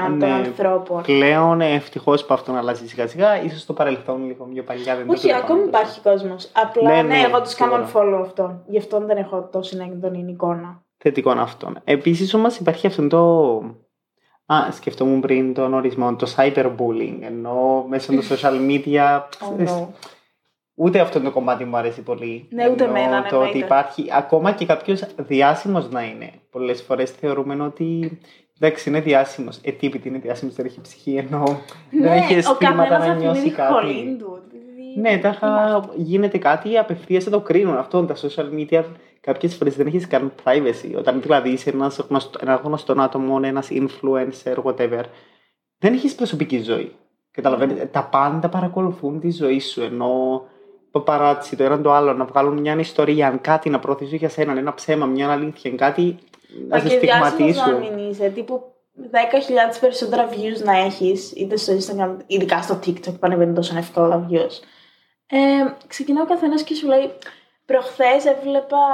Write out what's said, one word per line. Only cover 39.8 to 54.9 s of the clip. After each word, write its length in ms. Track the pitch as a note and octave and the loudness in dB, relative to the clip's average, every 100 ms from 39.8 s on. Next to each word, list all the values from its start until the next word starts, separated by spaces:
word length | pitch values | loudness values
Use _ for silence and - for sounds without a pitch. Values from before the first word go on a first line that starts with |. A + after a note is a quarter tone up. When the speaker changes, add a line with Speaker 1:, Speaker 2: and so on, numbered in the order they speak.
| C#3 | 0
Speaker 2:
έχεις 200 | F3+ F3 | 0 0
καν 260 | C3 C3+ - | -2 -2 -4
privacy. 500 | C3 C#3+ C3 A#2 - - | 2 2 2 -2 -6 -2
Όταν, 240 | - B2+ | 0 -2
δηλαδή, 280 | C#3 C#3+ B2+ | 2 2 2
είσαι 200 | C3 C#3+ | -2 -2
ένας 280 | C3+ C#3 C#3+ - | -2 -4 -4 -2
γνωστο-, 300 | C#3 - - | -2 -4 -8
ένα 120 | B2+ C3 | 0 0
γνωστό 300 | D3 D3+ - C3+ | 0 -4 -2 0
άτομο, 420 | C3+ C3+ C3+ C3+ | 0 0 -2 0
ένας 260 | C3+ C3+ C3+ | 0 -4 -4
influencer, 800 | C3+ C3 - C3+ C3 C3 C3 B2+ B2+ | -2 -2 -2 0 0 -2 -6 -6 -2
whatever, 400 | C3 B2 A#2+ A#2 A#2+ - _ _ _ _ _ _ | -2 0 -2 -2 -6 -14 _ _ _ _ _ _
δεν 140 | G3 | 2
έχεις 220 | B3+ C4+ | 2 0
προσωπική 480 | - A#3+ D3+ D#3 B2+ | -2 -4 -2 -2 -2
ζωή. 300 | A2 - - - _ _ _ | -2 -4 -4 -14 _ _ _
Καταλαβαίνεις, 460 | - C3 B2 C3+ - - | -4 -2 0 0 -2 -4
τα 140 | D3 | -4
πάντα 440 | - C3+ C#3+ D#3+ E3+ | 0 0 2 0 -2
παρακολουθούν 720 | F#3 F3+ F#3+ F#3 F3 C#3+ D3+ | -2 -4 -2 -4 -4 -6 -4
τη 100 | E3+ | -4
ζωή 300 | E3 C#3 C3+ | 0 0 0
σου, 220 | - - | -2 -6
ενώ 600 | A2+ A#2+ B2 B2+ C3 C3 - _ - _ _ | -6 -4 -2 0 0 -2 -6 _ -20 _ _
παπαράτσι, 640 | D3 D3+ D3 C#3+ C#3+ - C#3 | -2 2 4 4 2 -4 0
το 80 | |
έναν 180 | C3+ D3 | 2 4
το 100 | D3 | 4
άλλο, 200 | C#3+ C#3+ | 4 4
να 120 | B2+ | 0
βγάλουν 340 | B2 C#3 C#3+ D3 | 0 2 2 0
μια 140 | D3 D#3 | -2 -2
ιστορία, 480 | D#3+ - D3 D3+ C#3 | 0 0 2 4 2
αν 120 | B2+ | 0
κάτι 300 | - D#3 D#3 | 0 0 2
να 80 | C3+ | -2
προωθήσουν 380 | - C#3 C#3 D#3 | -2 -4 -4 -4
για 120 | D#3+ | -4
σένα, 300 | - D3 C3 | -2 -2 -2
ένα 160 | C#3+ | -4
ψέμα, 320 | - - | -6 -2